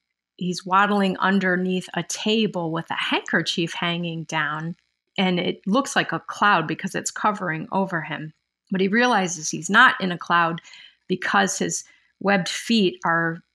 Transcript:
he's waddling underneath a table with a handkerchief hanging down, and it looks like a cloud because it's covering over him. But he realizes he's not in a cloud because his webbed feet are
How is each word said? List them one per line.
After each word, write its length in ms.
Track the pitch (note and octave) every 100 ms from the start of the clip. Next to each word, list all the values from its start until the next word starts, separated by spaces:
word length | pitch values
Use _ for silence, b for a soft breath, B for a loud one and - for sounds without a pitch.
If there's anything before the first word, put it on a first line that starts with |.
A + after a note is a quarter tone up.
| _ _ _ -
he's 280 | F3+ F3 F3+
waddling 520 | F#3 G3+ G#3 F#3+ F3+
underneath 720 | F#3 G3 F#3 F3+ F#3 F#3 - F3
a 80 |
table 680 | E3 - G#3+ A3+ G#3+ F3+ E3
with 180 | E3 -
a 40 | -
handkerchief 800 | - D#4+ - G3 E3 - E3+
hanging 500 | - F3 E3+ E3+ E3 D#3
down, 500 | D#3+ D3 D3+ E3 F3 _ _ _ -
and 220 | F#3 F3
it 260 | F#3 - F#3+
looks 300 | B3 C4+ -
like 160 | -
a 80 | D#3+
cloud 480 | - - G#3 F3+ D#3
because 260 | D#3 F#3+ -
it's 160 | -
covering 560 | - G#3+ G3 F3+ D#3 -
over 300 | F#3+ F#3+ E3+
him. 320 | D#3 D3 D#3 - _ _ -
But 100 | F#3+
he 60 | F#3+
realizes 600 | A3+ B3 G#3+ F3+ D#3 D#3
he's 200 | D#3 E3
not 300 | G#3+ C4 -
in 120 | F#3
a 60 | E3+
cloud 440 | - E3+ E3 E3 B B B B -
because 500 | F#3 - G3+ F#3+ -
his 260 | F3 - - b b b
webbed 300 | G3 G3 E3+
feet 500 | - - A3+ F#3 - F3
are 340 | E3 E3 E3 _